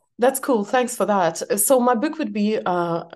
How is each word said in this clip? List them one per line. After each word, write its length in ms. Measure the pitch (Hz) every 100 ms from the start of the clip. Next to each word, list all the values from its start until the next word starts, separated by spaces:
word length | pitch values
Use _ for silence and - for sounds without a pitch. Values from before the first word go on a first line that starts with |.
| _ -
That's 200 | 240 269
cool. 240 | - 240 202
Thanks 300 | 254 240 -
for 100 | 196
that. 540 | 202 170 170 - 202
So 200 | - 262
my 140 | 240
book 240 | 240 302 311
would 160 | 240
be, 240 | 208 208 220
uh, 460 | - 180 175 170 -